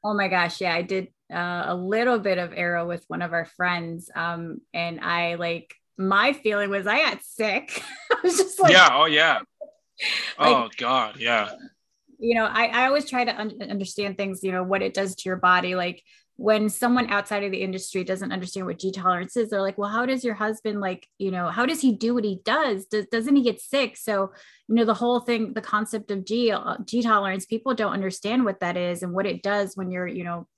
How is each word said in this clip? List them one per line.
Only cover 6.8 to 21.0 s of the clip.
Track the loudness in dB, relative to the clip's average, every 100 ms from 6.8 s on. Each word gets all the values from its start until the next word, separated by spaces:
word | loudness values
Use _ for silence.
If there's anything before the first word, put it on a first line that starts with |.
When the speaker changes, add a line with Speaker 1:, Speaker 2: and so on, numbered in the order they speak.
| 0
Speaker 1:
I | 2
got | 0 -2
sick. | -12 -4 -2 -2 -4 -12 -12 -18
<laughs> | -2
I | 2
was | 2 2
just | 0 6
like, | 8
Speaker 2:
Yeah. | 10 10
Oh, | 8 6
yeah. | 6 6 4 -2 _ -20 _ _
Speaker 1:
<laughs> | -8 -6 -4 -6 4
like, | 6 6
Speaker 2:
Oh, | 2 -4
God. | 0 2 0 -2
Yeah. | 2 2 0 -6 -18 _ _ _ _ -4
Speaker 1:
you | 0
know, | 2
I, | 2 2 0
I | 2 2
always | 2 0
try | -2
to | -2 -2
un-, | -8 -8
understand | -8 -6 -6 -6 -6 -4
things, | -6 -4
you | -4
know, | -2
what | 0 0
it | 0
does | -2 -4 -6
to | -6
your | 0
body. | 4 4 2
Like, | -2 -4 -6 _ _ _ -2
when | 2 2 2
someone | 0 2 2 2
outside | -2 -2 -4
of | -2
the | -4
industry | -4 -6 -4 -6
doesn't | -4 -4 -4
understand | -6 -6 -6
what | -6 -4
G | -6
tolerance | 0 0 0 -2 -2
is, | -2
they're | 0
like, | -2 -2
"Well, | -2
how | -2 0
does | 0
your | -2
husband, | -2 -4 -2 -4 -4
like, | -4 -6